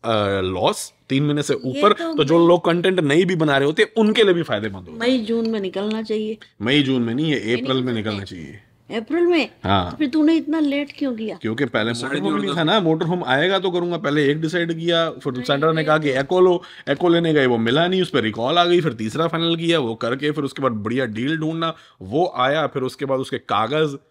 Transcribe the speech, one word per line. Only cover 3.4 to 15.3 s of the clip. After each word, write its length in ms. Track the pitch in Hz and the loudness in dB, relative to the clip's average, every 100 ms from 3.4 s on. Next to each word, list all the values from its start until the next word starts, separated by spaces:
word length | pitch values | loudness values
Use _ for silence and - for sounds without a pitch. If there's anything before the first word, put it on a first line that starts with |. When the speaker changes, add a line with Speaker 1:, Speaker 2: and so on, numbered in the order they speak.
| 156 135 | 2 2
Speaker 1:
रहे 100 | 139 | 2
होते, 160 | 160 208 - | 2 0 4
उनके 280 | 214 214 | 2 4
लिए 100 | 208 | 4
भी 80 | 175 | 4
फायदेमंद 460 | 151 110 107 95 92 | 0 -4 -4 -8 -14
होगा। 100 | 226 | -4
Speaker 2:
मई 200 | 240 262 | 0 0
जून 320 | 214 233 226 | 0 -2 -2
में 100 | 220 | -4
निकलना 420 | 190 190 208 220 | -4 -4 -4 -4
चाहिए। 360 | 220 220 214 - - _ | -4 -4 -4 -8 -14 _
Speaker 1:
मई 200 | 104 143 | 2 2
जून 200 | 135 131 | 4 2
में 120 | 117 | 0
नहीं, 120 | 120 160 | -2 0
ये 180 | 131 107 | -2 0
Speaker 2:
मई 160 | 120 | -2
Speaker 1:
अप्रैल 140 | 247 131 | 0 -2
में 80 | |
Speaker 2:
नहीं 100 | 127 | -2
Speaker 1:
निकलना 0 | |
Speaker 2:
निकलना 300 | 117 107 104 | -4 -4 -6
Speaker 1:
चाहिए। 760 | 98 90 73 101 _ _ _ 208 | -8 -14 -16 -18 _ _ _ -10
Speaker 2:
अप्रैल 260 | 226 320 | -4 -2
में? 260 | 349 339 247 - | 2 2 0 -6
Speaker 1:
हाँ। 260 | - 98 90 | 0 0 0
Speaker 2:
तो 60 | - | -4
फिर 120 | 302 | -2
तूने 280 | 311 302 330 | 2 2 2
इतना 240 | 294 320 | 0 -2
लेट 320 | 294 285 285 - | -2 -2 -6 -6
क्यों 160 | 285 226 | -6 -4
किया? 220 | 220 165 | -8 -6
Speaker 1:
क्योंकि 220 | 110 110 | -6 -2
पहले 300 | 135 117 107 | -2 0 -2
Speaker 3:
साढ़े 200 | 117 131 | -2 -4
Speaker 1:
मोटरहोम 180 | 143 147 | -2 -2
Speaker 3:
तीन 80 | - | 0
Speaker 1:
नहीं 80 | - | -2
Speaker 3:
होता 120 | - | 0
Speaker 1:
था 40 | |
ना, 160 | 156 214 | 2 2
मोटरहोम 440 | 165 160 170 180 | 2 0 0 -2
आएगा 340 | 131 135 175 190 | 0 2 2 2
तो 120 | 185 | 0
करूंगा। 260 | 175 175 170 | -2 -2 -2
पहले 340 | 147 147 139 | 0 2 2
एक 100 | 151 | 2
डिसाइड 380 | 160 175 170 165 | 0 -2 -2 -2
किया, 320 | 170 170 165 | 0 0 0
फिर 220 | 131 147 | -4 -6